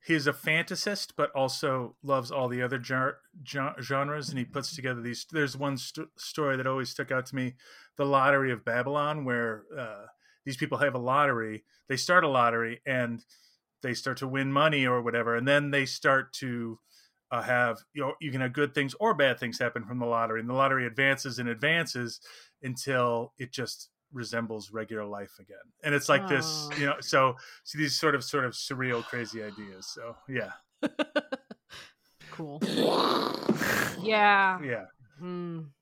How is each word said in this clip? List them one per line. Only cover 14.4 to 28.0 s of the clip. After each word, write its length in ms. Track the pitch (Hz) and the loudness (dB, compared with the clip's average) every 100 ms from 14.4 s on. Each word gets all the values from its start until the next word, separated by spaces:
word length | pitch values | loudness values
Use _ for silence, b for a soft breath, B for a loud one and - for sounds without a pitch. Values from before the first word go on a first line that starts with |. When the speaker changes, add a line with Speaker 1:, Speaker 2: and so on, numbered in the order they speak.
| 135 | 2
Speaker 1:
money 360 | 139 156 147 131 | 4 4 6 4
or 160 | 123 | 2
whatever, 340 | 117 117 117 117 | 2 0 2 0
and 100 | 127 | 4
then 240 | 143 143 | 2 4
they 140 | 139 | 0
start 480 | 131 - 151 135 131 | 0 0 2 2 2
to, 460 | - 131 120 117 110 _ b b b _ | -8 -6 -4 -6 -10 _ b b b _
uh, 120 | 123 | -4
have, 340 | 113 123 123 110 - | 2 2 2 0 -8
you 80 | 147 | -6
know, 120 | 135 - | -6 -4
you 100 | 156 | -6
can 80 | 131 | -2
have 140 | 127 | -2
good 200 | 123 147 | 0 0
things 200 | - 139 - | 0 -2 0
or 140 | 220 | 0
bad 240 | 180 139 120 | 4 4 4
things 200 | 123 120 | -4 -2
happen 260 | 120 120 | -2 -2
from 140 | 107 123 | -6 -4
the 80 | 120 | 0
lottery, 340 | 117 113 110 | 2 0 -2
and 80 | 117 | -2
the 60 | |
lottery 320 | 127 135 131 120 | 2 4 4 0
advances 520 | 110 135 135 139 120 | 2 2 2 -2 -4
and 80 | 120 | -4
advances 720 | 113 143 165 165 127 120 - B B B B | -2 0 2 0 -4 -6 -8 B B B B
until 720 | 131 123 - 131 123 117 120 _ | -8 -8 -2 2 2 2 -2 _
it 140 | 127 | -10
just 380 | - 120 - - _ _ | -8 -8 -8 -16 _ _
resembles 600 | 131 113 117 117 110 95 | -12 -6 -4 -4 -6 -8
regular 320 | 107 107 110 | -10 -8 -8
life 340 | 104 104 101 - | -8 -8 -12 -16
again. 200 | - - - _ | -20 -20 -20 _
And 100 | 151 | 0
it's 140 | 143 143 | 0 4
like 180 | 143 - | 4 4
this, 420 | 139 123 - - | 0 0 -6 -6
Speaker 2:
Aw. 40 | 151 | -2
Speaker 1:
you 80 | 143 | 0
know, 100 | 147 | 0
so, 360 | - 147 131 127 B B | 2 4 4 2 B B
so 160 | - 147 | -14 -2
these 180 | 151 | 0
sort 180 | 131 | 2